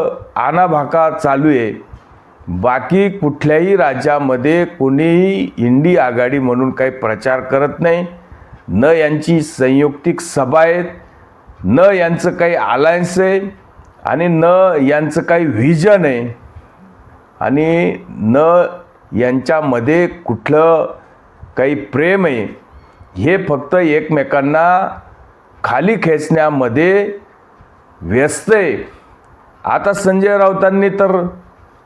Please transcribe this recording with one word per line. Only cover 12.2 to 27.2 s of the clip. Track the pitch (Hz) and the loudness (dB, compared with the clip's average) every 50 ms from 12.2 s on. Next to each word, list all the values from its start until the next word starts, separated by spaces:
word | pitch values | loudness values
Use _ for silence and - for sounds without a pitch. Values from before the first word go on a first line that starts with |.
| - 180 | -2 -4
काही | 147 - 170 170 170 | -2 0 0 0 0
अलायन्स | - 110 101 117 127 147 160 170 175 180 175 180 180 | 0 0 0 0 2 2 2 2 0 -2 -2 -2 0
आहे | 190 190 190 190 196 196 - - - - - - - - - - - | 0 2 0 0 -2 -6 -10 -16 -20 -20 -20 -20 -20 -20 -20 -10 -6
आणि | - 120 151 170 175 | -4 -2 0 0 0
न | 170 160 160 170 180 185 190 190 175 151 | 2 2 4 4 4 4 4 2 2 2
यांचं | 135 135 147 151 156 151 147 165 | 2 2 2 0 0 -2 -2 -4
काही | - - 170 170 170 | -2 0 0 0 0
व्हिजन | 151 110 107 117 147 170 151 160 214 208 196 170 | 0 0 0 0 2 2 2 4 4 4 4 2
आहे | 143 127 120 120 120 117 - - - - - - - - - - - - - - - - - - _ _ - | 0 -2 -2 -4 -8 -10 -14 -18 -20 -20 -20 -20 -20 -20 -20 -20 -20 -20 -20 -20 -20 -20 -20 -20 _ _ -6
आणि | - 110 131 147 156 160 165 170 175 175 - - - - | -4 -2 0 0 0 0 0 0 0 -2 -4 -6 -10 -16
न | - - 104 110 120 139 156 165 170 180 170 - - - - - - _ _ _ | -12 -4 -2 0 2 4 4 4 4 4 2 0 -4 -10 -18 -20 -20 _ _ _
यांच्यामध्ये | - 101 120 123 127 131 123 - 160 156 156 143 127 120 117 135 156 170 180 165 | -4 -2 0 0 0 -2 -2 0 -2 0 0 0 -2 -2 0 0 0 2 0 -2
कुठलं | - - - - 117 110 - - 143 151 160 165 165 156 - - - - - - - _ _ _ _ _ - - - - | -4 -8 -8 -6 -6 -6 -2 0 2 4 4 4 4 2 0 -4 -8 -12 -20 -20 -20 _ _ _ _ _ -20 -10 -4 -2
काही | 127 139 147 | -2 0 -2
प्रेम | - - - - 131 151 175 196 196 185 | -4 -6 -6 -4 -2 0 2 2 2 0
आहे. | 160 131 117 101 98 - - - _ - - - - _ _ - - - | 0 -2 -4 -6 -8 -10 -16 -20 _ -20 -20 -20 -20 _ _ -20 -18 -10
हे | 92 104 147 185 190 185 | -4 0 0 0 0 0
फक्त | - 147 135 127 - - | -2 -4 -4 -2 -2 0
एकमेकांना | 180 180 156 147 156 156 156 156 147 135 139 - 143 135 143 151 156 165 175 180 185 196 - - - - - - - - - _ _ _ _ _ - - | 0 2 2 0 0 0 -2 -2 -2 -2 -2 -2 -2 0 0 0 2 2 2 2 0 0 -4 -6 -12 -18 -20 -20 -20 -20 -20 _ _ _ _ _ -8 -6
खाली | - 120 131 160 202 226 185 - | -4 -2 -2 0 0 0 0 0
खेचण्यामध्ये | 170 156 147 156 - 165 160 156 151 151 135 127 120 117 139 165 180 196 202 202 208 202 - | 0 0 -2 -2 -2 0 0 0 0 0 0 -2 -2 0 0 2 2 2 0 0 -2 -6 -12